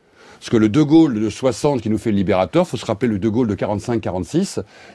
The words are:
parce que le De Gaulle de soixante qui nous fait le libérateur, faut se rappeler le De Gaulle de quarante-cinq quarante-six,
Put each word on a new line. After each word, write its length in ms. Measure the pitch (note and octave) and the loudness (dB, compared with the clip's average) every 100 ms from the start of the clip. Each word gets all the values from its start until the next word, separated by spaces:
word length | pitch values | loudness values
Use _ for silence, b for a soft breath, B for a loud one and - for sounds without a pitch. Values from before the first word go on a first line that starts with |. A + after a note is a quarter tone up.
| B B B B | B B B B
parce 100 | - | -2
que 80 | A#2 | 2
le 100 | G#2+ | 4
De 140 | G#2 | 4
Gaulle 380 | D3+ D#3+ D#3+ G#2+ | 4 6 6 2
de 100 | G#2+ | -2
soixante 520 | G2 C3 A#2 D3+ C#3 | -2 -2 0 0 0
qui 100 | A2 | -2
nous 80 | G#2 | -2
fait 100 | A#2 | 0
le 80 | G2+ | 0
libérateur, 500 | F#2 F#2+ F#2 D#3+ F3+ | 2 2 2 2 0
faut 100 | A#2+ | -2
se 100 | - | -6
rappeler 220 | G#2+ B2 | -2 -2
le 100 | G#2 | -2
De 100 | A2 | -2
Gaulle 180 | G#2 B2 | 0 -2
de 60 | |
quarante-cinq 480 | G2 A#2+ G#2 G2+ A#2 | -2 -4 -4 -4 -4
quarante-six, 580 | G#2+ F2+ F#2 D3+ G3 - G2 B B | -4 -6 -4 -4 -4 -6 -12 B B